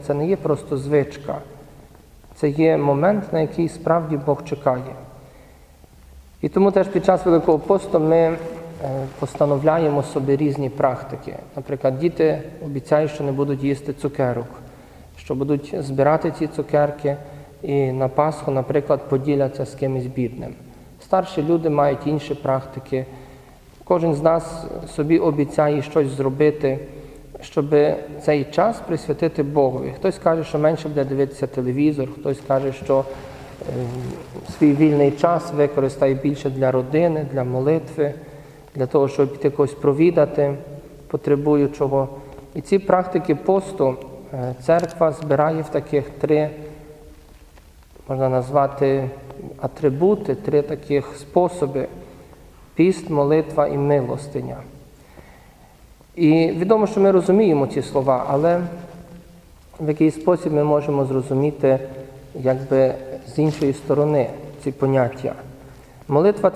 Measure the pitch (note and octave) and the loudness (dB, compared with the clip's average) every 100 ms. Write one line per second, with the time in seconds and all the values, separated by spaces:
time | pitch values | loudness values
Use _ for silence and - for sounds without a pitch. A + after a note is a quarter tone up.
0 | C#3+ C#3+ E3 F#3+ D#3 C#3 - C#3 C3+ D3 | -4 -2 0 0 0 -2 -2 -6 0 0
1 | C#3 - - - - - - - - - | 0 -4 -10 -10 -12 -20 -20 -20 -20 -20
2 | - - - - D3+ D3 D#3+ D#3 C#3+ C#3 | -20 -20 -20 -4 -2 4 4 4 2 2
3 | F3+ G#3 - E3 D#3 - D#3+ - - E3+ | 2 2 0 -2 -2 0 -4 -2 -2 0
4 | D#3 D3 D3 C#3 - C#3 C3+ B2+ B2+ - | 0 -2 -2 -2 -4 -2 0 0 -4 -14
5 | - - - - - - - - - - | -18 -20 -20 -20 -20 -20 -20 -20 -20 -20
6 | - - - - D3+ F#3+ G3 G3 F#3+ F3+ | -20 -20 -20 -8 -2 2 4 4 2 2
7 | F3+ F3+ F#3 E3 E3 D#3 - G3 - E3+ | 4 4 4 4 4 2 2 0 2 2
8 | D#3 E3 E3 E3 E3 - - - C#3 C3+ | 4 4 4 0 -8 -12 -14 -10 -6 -6
9 | C3+ - C#3 - D3 C#3 D#3 E3 D#3 C#3+ | -8 -8 -6 0 2 2 2 2 2 0
10 | C#3 D3+ C3+ C#3 D3 C#3 C3 - C3+ B2+ | -2 -2 0 2 0 -2 -4 0 0 0
11 | - A#2 - - - C#3 C3+ C#3 C3+ C3 | -8 -12 -12 -14 -14 -14 -10 -2 -2 0
12 | E3+ E3 D#3+ D3+ - - D3+ C#3 - D3+ | 0 2 2 0 -6 -12 -8 -8 0 2
13 | D#3 D3 C#3+ C3+ C#3+ C3+ C#3+ C#3 - B2+ | 2 -2 -4 -2 -2 0 -2 -2 -4 -6
14 | C#3 C#3+ B2+ A#2+ A#2+ - - - - - | -4 -2 -2 -2 -6 -14 -20 -20 -20 -20
15 | - - - C3+ C#3 C#3+ C#3+ - C3+ C3+ | -20 -14 -6 -4 0 -2 -2 -8 -4 0
16 | C#3 D#3 E3 C#3+ D#3 - - D3 D3 - | 2 2 -2 -4 -4 -4 -2 0 0 0
17 | C#3+ C#3+ - - - - - C#3+ C3 C3 | -4 -4 -8 -18 -20 -12 -2 0 0 0
18 | C3 - D3+ D3+ - C3+ B2+ D3 C#3+ C#3 | 0 0 0 -2 -2 -2 0 0 0 -2
19 | - C3+ C#3+ C#3+ C3+ C#3 C3+ - C3+ C3 | 0 -2 0 0 0 -4 -8 -4 -4 -4
20 | B2 B2+ A#2 - - - - - - - | -4 -4 -4 -6 -12 -14 -20 -20 -20 -20
21 | - F#3+ F3+ E3 D3 E3+ D#3+ D3 C#3+ C3 | -2 0 0 -2 0 0 2 2 2 0
22 | D3 D3+ - C#3+ C3 C3 - - - C3 | -2 -4 -4 -4 -2 -2 -4 -12 -6 -6
23 | C3 - - - - - - - - F3+ | -6 -12 -20 -20 -20 -20 -20 -8 0 2
24 | E3 D3 D#3+ E3 - E3 - - E3 - | 2 2 2 2 -2 -10 -10 -10 -8 -4
25 | D3+ E3 F3 D3 C#3+ - D3 D3 C#3 D#3+ | 2 4 4 2 0 2 2 0 0 0
26 | C3+ C3+ C3+ C#3 D3+ D3 C3+ C3 - - | 0 0 -2 2 2 2 -2 -2 -8 -16
27 | - - - - - E3 C#3+ D3 D3+ - | -18 -20 -18 -18 -6 -4 2 4 4 2
28 | - D3 - D3 C3+ - G#3+ A3+ - D#3+ | -6 -4 0 0 0 0 0 0 -4 -4
29 | - C#3+ D#3+ D#3 C#3+ D3 C3+ B2+ C3+ C3 | -4 -2 0 0 0 2 2 2 -6 -2
30 | F#3+ F3+ E3+ E3 D3 D3+ D#3 D#3 D3+ D3 | -2 0 0 0 0 2 2 2 -2 -2
31 | C3+ C#3 C3+ - B2+ C3 B2+ C3 D3+ C#3+ | 0 0 -2 -2 -6 -2 -2 2 2 2
32 | C3 - C#3+ C3 - C3+ C#3 C3 - C3+ | -4 -4 -4 -4 0 0 0 -4 0 2
33 | C3+ C3+ - - - - - B2 B2 B2+ | 0 -8 -14 -16 -18 -12 -8 -6 -6 -8
34 | B2 - - - - - D3+ C#3+ D#3 D3 | -8 -10 -14 -16 -14 2 4 6 6 6
35 | C#3 C#3+ E3+ E3+ E3 D3 C#3+ C#3+ C3+ - | 4 4 2 2 -2 0 0 2 -2 0
36 | C3+ C3 C#3+ C#3+ C#3 C3 C3 B2+ B2+ D#3 | 0 0 -2 -2 -4 -2 0 0 0 2
37 | F3 D#3 C#3 C3+ B2 B2+ C3+ D#3+ C3 - | 2 0 -4 -4 -2 0 2 0 -2 -2
38 | D3 C#3+ - - - - - C3+ B2+ D3 | -2 -4 -14 -20 -20 -20 -10 -4 0 2
39 | C3+ - C3+ - C#3+ C#3+ C#3 - C#3+ C#3 | 2 2 0 0 -2 0 -2 0 0 4
40 | F3 E3 D3 - C#3+ C#3 - - - - | 4 4 2 2 0 -2 -10 -16 -18 -20
41 | - D3 D3 C#3+ D3 D3 C#3+ - C3+ C#3 | -8 -4 0 2 4 4 2 0 0 0
42 | C3+ - - - - - - G3 G3 F#3 | -2 -6 -16 -18 -14 -12 0 0 4 2
43 | F3+ E3 D#3 D3 - F#3+ F#3+ - C3+ C3 | 2 0 0 0 2 2 0 0 0 0
44 | - - - C3+ B2 B2+ - E3+ F3 - | -8 -16 -12 -8 -6 -2 2 2 2 0
45 | E3 - D3+ C#3+ D3+ D#3+ D3+ D3 - D3 | 0 0 0 2 2 0 -2 -4 -2 -2
46 | C3+ - D3 D3+ D3+ - - - - - | -2 -2 2 2 0 -4 -14 -16 -20 -20
47 | - - - - - - - - - - | -20 -20 -20 -20 -20 -20 -20 -20 -20 -16
48 | - C3 C3 B2+ B2 C#3+ C#3 C3+ C3+ C3+ | -6 -2 0 0 0 2 0 2 2 2
49 | C3+ - - - - - C3 - D3+ C#3 | -2 -8 -16 -16 -16 -10 -10 -2 0 2
50 | F#3 G#3 G#3 B2 - D3 C#3+ C#3+ - C#3+ | 2 2 -2 -4 0 0 0 -6 -2 -2
51 | - - - F3+ F3+ - C#3 C#3 - - | -2 -10 -2 2 2 0 -4 -2 -6 -10
52 | - - - - - - - - F3+ F3+ | -18 -20 -20 -20 -20 -20 -6 2 2 2
53 | - D3 C#3+ D#3 D#3 - D3 C#3+ C#3+ C#3+ | 0 0 4 2 2 0 0 0 2 2
54 | B2 C3 - C3 B2+ A#2 - - - - | 0 -4 -6 -8 -8 -10 -16 -20 -20 -20
55 | - - - - - - - - - - | -20 -20 -20 -20 -20 -20 -20 -20 -20 -20
56 | - F3 D#3 D#3+ E3 E3 F3+ A3 G3+ G3+ | -14 2 4 6 4 2 2 4 2 4
57 | G3 F#3 F3+ G3 G#3 D3 C3 C#3+ - C#3 | 4 6 4 4 6 4 2 -2 -2 0
58 | C3+ B2+ - C#3 E3 F3 F3 E3+ - - | 2 2 2 2 2 2 -2 -8 -16 -18
59 | - - - - - - - - D#3 D3+ | -20 -20 -20 -20 -20 -20 -20 -6 -4 2
60 | D#3 D3+ F3+ E3+ D#3+ D3 D3+ D3 D3 C#3+ | 2 4 2 2 2 2 2 2 2 0
61 | C3 C3 B2+ C3+ D3 D3 C3+ C3 C3+ - | 0 -2 0 0 0 2 2 2 -2 -14
62 | - - - - B2+ C3 C#3 C3+ C3 B2+ | -16 -18 -16 -2 0 0 0 2 2 0
63 | C3 C3 B2+ D3+ D3+ D3 C#3+ C3+ - C#3+ | -8 -12 -6 0 0 2 0 0 0 2
64 | D3 D3 A#2+ - - - C#3 - C3+ C3+ | 2 2 0 -4 -16 -10 -8 -2 2 2
65 | B2 - - - - - - - - - | 2 -2 -8 -8 -14 -18 -20 -20 -20 -16
66 | - C#3+ G3 G3+ F#3+ | 0 4 4 4 0